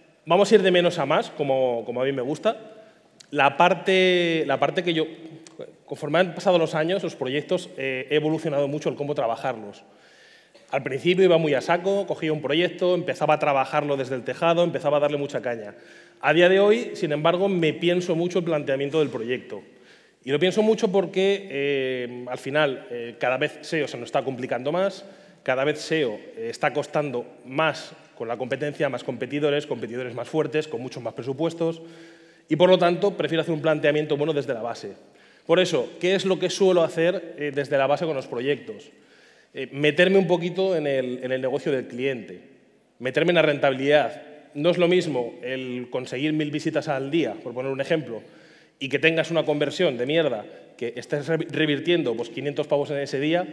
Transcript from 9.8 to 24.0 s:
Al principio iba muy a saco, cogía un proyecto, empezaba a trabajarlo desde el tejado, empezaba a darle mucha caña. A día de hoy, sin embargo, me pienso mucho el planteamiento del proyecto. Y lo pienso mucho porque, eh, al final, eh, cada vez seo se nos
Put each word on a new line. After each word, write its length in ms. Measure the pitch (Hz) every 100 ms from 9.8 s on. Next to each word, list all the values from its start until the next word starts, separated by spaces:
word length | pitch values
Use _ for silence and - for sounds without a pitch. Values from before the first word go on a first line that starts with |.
| - _ _ _ - - _ - _
Al 140 | 139
principio 420 | 135 131 175 180 185
iba 120 | 165
muy 160 | 156
a 60 | 131
saco, 480 | 147 175 185 196 180
cogía 240 | 151 156
un 100 | 151
proyecto, 540 | 131 156 175 170 180 180
empezaba 380 | 139 127 156
a 60 | 151
trabajarlo 580 | 151 139 - 151 147 139
desde 180 | 127 131
el 80 |
tejado, 400 | 117 123 170 170
empezaba 340 | 175 139 147 147
a 20 |
darle 160 | 147 143
mucha 240 | 143 127
caña. 340 | 123 117 104 - - - - _
A 120 | 139
día 140 | 156 180
de 140 | 196
hoy, 300 | 208 233 -
sin 180 | - 160
embargo, 380 | 147 165 175 202
me 240 | 180 156
pienso 420 | 147 170 180 175 165
mucho 240 | 175 185
el 60 | 170
planteamiento 540 | 151 139 135 143 156
del 100 | 139
proyecto. 540 | 123 113 123 - 104 - - - - _ _
Y 80 | 131
lo 80 | 147
pienso 220 | 180 196
mucho 300 | 214 220 220
porque, 560 | 196 175 185 196 196 196
eh, 760 | 139 143 139 131 127 120 123 123
al 80 | 127
final, 500 | 135 147 147 123 -
eh, 240 | 120 117 113
cada 180 | 127 131
vez 200 | 147 -
seo 260 | - 160 131
se 100 |
nos 80 | 123